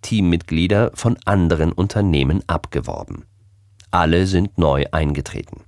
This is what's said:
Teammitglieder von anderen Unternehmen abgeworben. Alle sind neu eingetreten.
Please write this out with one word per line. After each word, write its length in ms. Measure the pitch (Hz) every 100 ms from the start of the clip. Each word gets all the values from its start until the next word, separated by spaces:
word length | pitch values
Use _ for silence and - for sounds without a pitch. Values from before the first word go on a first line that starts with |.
Teammitglieder 880 | - 110 90 85 - 80 90 101 117
von 220 | - 117 113
anderen 480 | - 101 85 80 80
Unternehmen 720 | 82 101 107 101 76 67 85 -
abgeworben. 760 | 82 - 71 - 50 - - - _ _ _ _ _ -
Alle 360 | 90 82 85 95
sind 320 | 92 101 -
neu 260 | 80 69 71
eingetreten. 680 | 80 76 71 - - - -